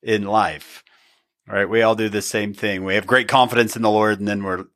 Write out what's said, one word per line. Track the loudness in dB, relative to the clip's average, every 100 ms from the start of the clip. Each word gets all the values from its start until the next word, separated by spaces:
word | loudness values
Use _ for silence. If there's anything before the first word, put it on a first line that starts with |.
in | -2 -2
life? | 2 2 2 -4 -14 -20 _ _ _ _ _ _ -6
All | -2
right, | 0
we | 2
all | 2 2
do | -2
the | -4
same | -4 -4 -4
thing. | -4 -4 -4 -2
We | -2
have | 2
great | 0 2
confidence | 2 2 2 0 2
in |
the | 2
Lord, | 4 2 0
and | -2
then | -4
we're, | -4 -8 -10